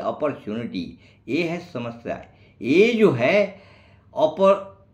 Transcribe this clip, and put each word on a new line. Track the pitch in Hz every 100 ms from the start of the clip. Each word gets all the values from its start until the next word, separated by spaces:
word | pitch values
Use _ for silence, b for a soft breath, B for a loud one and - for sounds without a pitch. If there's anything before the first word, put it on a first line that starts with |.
| 107
opportunity। | 117 151 - - 110 110 90 82 - b b -
ये | 143
है | 170 175
समस्या। | - 123 117 113 98 73 - b b b
ये | 110 160 226
जो | 226 196
है | 120 131 202 196 - b b b b b
ऑपर-, | 131 156 185 190 196 - - _